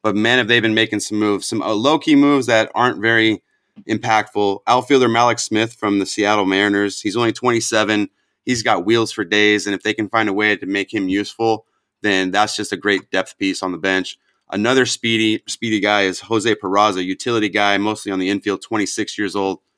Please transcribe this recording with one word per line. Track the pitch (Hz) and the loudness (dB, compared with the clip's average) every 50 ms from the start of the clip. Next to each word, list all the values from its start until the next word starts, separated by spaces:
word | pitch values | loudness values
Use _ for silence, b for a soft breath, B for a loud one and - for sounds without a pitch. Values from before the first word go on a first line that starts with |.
But, | - 107 98 | -4 -4 -2
man, | 104 107 117 123 127 | 0 0 2 2 2
have | 117 104 | 2 2
they | 120 120 | 2 2
been | 110 113 107 | 2 2 0
making | 110 113 113 107 101 | 0 0 0 -2 -4
some | - - 107 104 | -6 -4 -2 -2
moves, | 107 104 101 95 - - | 0 0 0 -2 -4 -4
some, | 117 104 | -6 -4
uh, | - 104 | -2 -2
low-key | 110 104 117 143 160 147 - 160 147 | -2 0 2 2 0 2 2 4 4
moves | 139 143 143 143 135 120 | 4 6 4 2 2 2
that | 117 117 110 107 - - | 2 2 2 2 0 0
aren't | 110 123 123 - 98 | 0 0 0 0 0
very | 104 113 117 113 110 110 104 - _ _ _ _ _ _ _ - - - | 0 2 2 4 2 2 0 -2 _ _ _ _ _ _ _ -12 -6 -6
impactful. | 110 101 - 120 110 107 101 - - 107 104 101 98 101 - | -6 -4 0 0 2 2 0 -2 -2 0 0 0 0 -2 0
Outfielder | - 120 127 120 - 143 131 127 117 | 2 2 2 2 4 4 4 4 4
Malik | 113 117 120 120 117 117 | 4 4 4 2 2 0
Smith | - - 113 107 113 113 - | -2 -2 0 0 0 -2 -4
from | - 110 104 101 98 | -4 -2 0 0 0
the | 95 | -2
Seattle | - - 104 104 104 107 104 98 | -2 -2 -2 0 2 2 2 2
Mariners, | 95 95 98 104 104 101 101 101 101 - - | 2 2 2 2 2 2 0 -2 -2 -4 -6
he's | - 104 92 | -8 -6 -2
only | 120 117 113 | -2 -2 -2
twenty-seven. | - - 123 123 117 117 110 - 113 110 107 101 107 104 104 - _ _ _ _ _ _ - | -2 -2 0 0 0 0 -2 0 0 0 2 2 0 0 -2 -4 _ _ _ _ _ _ -4
He's | 127 127 117 | -4 -4 -2
got | 107 123 107 87 87 | 0 0 0 0 2
wheels | 104 117 117 110 - | 2 2 2 2 0
for | - 113 98 | -4 -6 -4
days, | 85 104 104 104 107 104 104 92 | 0 2 4 4 4 4 2 0
and | 104 101 | -2 -4
if | 92 | -4
they | - 107 107 | -2 -4 -2
can | - 107 98 | -2 -4 -2
find | - 113 110 104 | 0 0 0 0
a | |
way | 95 104 107 107 104 | 0 0 0 0 0
to | - 98 | -2 -4
make | 92 98 98 95 - | -4 -4 -4 -4 -4
him | - 104 95 92 | -4 -4 -2 -2
useful, | 95 101 101 - - - 113 113 110 107 - _ _ _ _ _ _ _ | -2 -2 -4 -6 -6 -2 0 0 0 -2 -4 _ _ _ _ _ _ _
then | - 104 98 95 92 92 | -2 0 0 0 0 0
that's | 92 101 107 104 - | 2 0 0 0 -2
just | - 104 - | -6 -6 -6
a | 101 | -6
great | 90 - 104 101 90 - _ | -4 0 0 0 0 -2 _
depth | - 92 92 - - - | -4 -4 -4 -4 -6 -6
piece | 101 95 90 - | -4 -4 -4 -4
on | 95 92 | -4 -6
the | 90 80 | -6 -2
bench. | 85 95 95 95 90 - - _ _ _ _ _ _ - | -2 0 0 0 -2 -4 -10 _ _ _ _ _ _ -8
Another | - 104 107 123 131 131 127 | -4 -2 0 2 2 2 2
speedy, | 117 - - - 117 113 110 110 110 110 - _ | 0 -2 -4 -2 -2 0 0 0 0 -2 -2 _
speedy | - - - 117 113 107 101 | -10 -10 -6 -4 -2 -2 0
guy | 95 104 104 101 | 2 2 2 2
is | 98 92 90 - | 2 0 -2 -4
Jose | - - 113 110 95 117 104 | -4 -2 -2 0 2 0 -2
Peraza, | - - 92 95 101 104 107 92 92 90 | -2 -2 0 2 4 4 2 2 -2 -4
utility | 92 92 - - 123 120 110 107 98 | -6 -6 -6 -4 -2 -2 0 -2 -2
guy, | 85 104 101 101 101 98 | 0 0 0 2 0 0
mostly | 101 107 107 - - 104 | 0 -2 -4 -6 -6 -6
on | 95 92 | -4 -2
the | 92 95 | -2 -2
infield, | 104 98 - 101 98 95 | -2 -2 -2 -4 -4 -6
twenty-six | - - 113 107 98 - - - 101 - - - | -6 -4 -4 -4 -2 -4 -4 -6 -6 -6 -6 -6
years | 104 92 87 | -6 -4 -4
old. | 101 98 95 92 - _ _ _ | -2 -2 -2 -4 -6 _ _ _